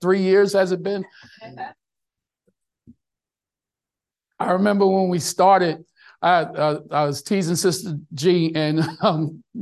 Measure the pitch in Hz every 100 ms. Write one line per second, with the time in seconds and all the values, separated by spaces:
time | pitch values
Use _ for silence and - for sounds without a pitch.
0 | 175 196 190 190 202 196 185 180 175 202
1 | 185 - - - - 127 - - _ _
2 | _ _ _ _ _ _ _ _ _ -
3 | _ _ _ _ _ _ _ _ _ _
4 | _ _ _ - 247 185 208 202 196 190
5 | 185 180 - - 185 190 175 156 - _
6 | _ _ 170 175 165 - 151 151 147 147
7 | 147 139 - 196 165 170 190 165 190 147
8 | - 143 160 175 165 160 156 156 160 -
9 | 214 160 156 160 - 233